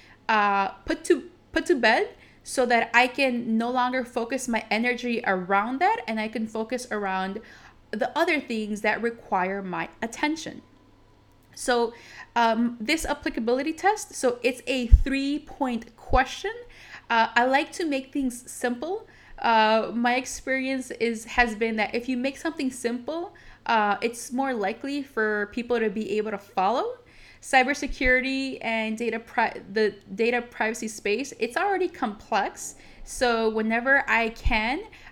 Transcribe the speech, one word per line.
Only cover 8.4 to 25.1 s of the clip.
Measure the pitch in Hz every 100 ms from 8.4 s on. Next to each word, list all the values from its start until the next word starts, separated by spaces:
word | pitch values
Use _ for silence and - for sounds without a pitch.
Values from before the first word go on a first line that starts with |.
| - 220 214 208
that | 214 214
require | 233 233 - 190 185 196
my | 190 165 165 -
attention. | 226 - 302 311 - - - - - _ - _ _ _ _ -
So, | - 240 233 - - - - 240
um, | 233 226 240 -
this | 220 320 -
applicability | 285 320 294 226 254 294
test, | 320 381 415 - -
so | 254 240
it's | 247 254 -
a | 262 226
three-point | - 269 269 277 294 - - 262 233 - -
question. | - 254 262 - 392 466 480 - - - -
Uh, | 233 226 240
I | 254
like | 269 320
to | - 330
make | 269 262
things | 294 262 240 -
simple. | - 247 240 311 427 - - - -
Uh, | - 226 214 220 208
my | 220 240 254
experience | 262 - - 262 262 269 254
is, | - 233 220 220
has | - 233 214
been | 226 220
that | 208
if | 240 240
you | 247
make | 269 277
something | 330 311 262
simple, | - 233 247 240 320 349 - - - -
uh, | 226 208 196
it's | 233 240 -
more | 254 269
likely | 240 196 226 277 285
for | 269